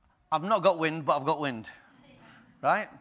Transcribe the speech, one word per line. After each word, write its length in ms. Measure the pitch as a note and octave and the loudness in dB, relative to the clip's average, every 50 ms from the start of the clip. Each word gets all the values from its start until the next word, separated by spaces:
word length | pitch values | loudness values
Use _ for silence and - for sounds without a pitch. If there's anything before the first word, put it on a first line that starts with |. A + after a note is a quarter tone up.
| _ _ _ _ _ _ | _ _ _ _ _ _
I've 140 | D#3+ D#3 D#3+ | -4 -2 0
not 180 | G3+ A3+ F#3+ | 0 0 2
got 160 | D#3+ G3 F3 D#3+ | 4 2 2 2
wind, 260 | D#3+ D#3 D#3 E3 C#3 | 0 -2 -2 -2 0
but 120 | D3+ D3+ | 0 0
I've 100 | C#3+ C3+ | 0 0
got 140 | D#3 D#3+ D3 | -2 -2 -2
wind. 280 | D3+ C#3 A#2+ A2+ G#2 - - - - - _ - - - - - - - - - - - - _ | -2 -4 -6 -8 -10 -14 -18 -20 -20 -20 _ -20 -20 -20 -20 -20 -20 -20 -20 -20 -20 -20 -12 _
Right? 260 | - D3 F3 G#3+ G3 - - - | 0 0 0 0 -2 -6 -14 -20